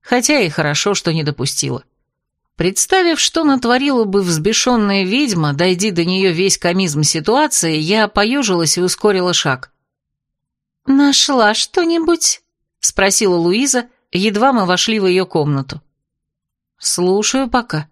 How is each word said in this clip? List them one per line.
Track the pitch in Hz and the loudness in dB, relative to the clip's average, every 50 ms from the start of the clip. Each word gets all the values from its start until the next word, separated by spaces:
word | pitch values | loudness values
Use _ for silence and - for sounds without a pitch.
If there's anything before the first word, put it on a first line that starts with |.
Хотя | _ - 240 247 233 - 302 277 | _ -2 -2 0 0 0 0 0
и | 202 165 | 0 0
хорошо, | 147 - 151 147 151 - - 202 196 | -2 -2 -2 -2 -2 -2 -2 -2 -2
что | - - 175 156 | 0 -2 -2 -2
не | 160 | -2
допустила. | 151 147 147 - 123 131 - - - 135 127 117 - _ _ _ _ _ _ _ _ _ _ _ _ _ _ | -2 -4 -4 -4 -6 -6 -4 -6 -6 -6 -6 -8 -10 _ _ _ _ _ _ _ _ _ _ _ _ _ _
Представив, | - 160 185 196 - - - 370 381 359 339 320 - | -2 -2 -2 0 -2 -2 0 2 2 2 2 0 0
что | - - - 330 320 | -2 -2 0 0 2
натворила | 294 269 254 247 233 247 254 277 294 269 240 226 | 2 2 2 2 0 0 2 2 0 0 0 0
бы | 196 190 202 | 2 0 0
взбешённая | 190 175 165 156 156 202 220 - - 254 247 226 208 202 196 196 190 | 0 0 -2 0 0 0 0 0 0 0 0 2 0 0 0 0 0
ведьма, | 180 208 269 302 247 196 170 156 147 139 | 0 0 0 0 0 0 0 0 -2 0
дойди | 147 175 185 185 175 202 220 | 0 0 0 0 0 -2 -2
до | 185 170 170 | -2 -2 -2
неё | 180 185 190 196 190 | 0 0 0 0 0
весь | 165 160 190 190 190 - | 0 0 0 0 0 0
комизм | - 175 175 190 190 165 143 147 | 0 -2 0 0 -2 -2 0 0
ситуации, | 156 - - 165 151 - 233 285 311 294 - - - 165 156 | 0 0 -2 -2 -2 0 2 2 2 0 0 -2 -2 -2 -2
я | 156 156 160 208 220 214 208 | -2 -2 0 0 0 0 0
поёжилась | _ 202 208 226 254 285 262 202 185 170 165 151 - | _ 0 0 0 0 -2 0 0 0 0 0 0 0
и | 180 | 0
ускорила | 180 180 - - - 208 196 185 180 180 | -2 -2 -2 0 0 0 2 2 0 0
шаг. | 175 - - 143 131 127 - _ _ _ _ _ _ _ _ _ _ _ _ _ _ _ _ _ _ _ _ _ _ _ _ | -2 -2 -2 -2 -4 -4 -8 _ _ _ _ _ _ _ _ _ _ _ _ _ _ _ _ _ _ _ _ _ _ _ _
"Нашла | - 269 277 285 285 269 - - - 277 247 220 208 220 | 2 4 4 4 4 4 2 0 2 2 2 2 2 2
что-нибудь?" | - - - - 381 339 330 339 339 330 320 339 339 - - - - _ _ _ _ _ _ _ _ | 0 -4 -2 -2 0 0 2 0 0 2 0 0 0 0 -4 -4 -4 _ _ _ _ _ _ _ _
спросила | - - - - 190 196 190 - 226 190 180 | -6 -4 0 0 0 0 2 2 2 2 2
Луиза, | 170 170 175 190 226 277 269 - 247 240 _ _ _ _ _ | 2 2 0 2 2 0 0 0 -2 -4 _ _ _ _ _
едва | - 175 196 220 196 208 233 269 | -4 -2 -2 0 0 2 2 2
мы | 262 233 190 | 2 2 0
вошли | 175 180 175 - 226 220 214 | 0 0 0 0 -2 0 0
в | 190 | 2
её | 185 180 185 185 | 2 2 2 0
комнату. | 180 - 165 147 147 143 139 135 143 - 151 _ _ _ _ _ _ _ _ _ _ _ _ _ _ _ _ _ _ _ _ | 0 -2 -2 0 0 -2 -2 -4 -8 -12 -16 _ _ _ _ _ _ _ _ _ _ _ _ _ _ _ _ _ _ _ _
"Слушаю | - - - - 180 180 190 208 214 - - 269 269 233 | -6 -6 -2 0 0 0 0 0 0 0 -2 -2 -2 0
пока. | - 247 233 - - 156 151 _ | -2 -4 -4 -2 -6 -6 -6 _